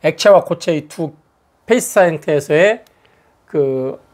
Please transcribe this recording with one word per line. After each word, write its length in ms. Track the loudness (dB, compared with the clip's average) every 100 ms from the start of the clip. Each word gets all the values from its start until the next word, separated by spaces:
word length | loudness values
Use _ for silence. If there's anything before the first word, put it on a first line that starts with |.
액체와 400 | -4 0 4 4
고체 320 | 2 -8 -4 -6
이 120 | -6
두 260 | -10 -10 -10 _ _ _ _ -2
페이스 260 | -2 0
상태에서의 880 | 2 2 0 -4 -4 0 2 2 0 _ _ _ _ _ _ _
그 560 | -4 -2 -2 -6 -10 _